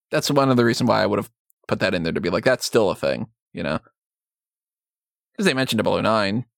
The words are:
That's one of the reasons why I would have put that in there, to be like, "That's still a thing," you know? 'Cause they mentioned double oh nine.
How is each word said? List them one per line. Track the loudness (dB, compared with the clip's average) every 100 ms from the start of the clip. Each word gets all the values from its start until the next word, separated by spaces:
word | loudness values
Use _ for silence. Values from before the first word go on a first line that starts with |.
| _
That's | -4 0
one | 2 2
of | 4
the | 2
reasons | 2 2
why | 2
I | 2
would | -2
have | -4 _ _ _ -8
put | -2
that | -2
in | -2
there, | -2
to | -2
be | -2
like, | 0
"That's | 0 0 0
still | 2 2
a | 0
thing," | -2 -4 -6 _ _
you | -10
know? | -6 -6 -8 _ _ _ _ _ _ _ _ _ _ _ _ _ _ -2
'Cause | 0
they |
mentioned | 0 0 0
double | 0
oh | 0
nine. | 2 2 0 -2 -6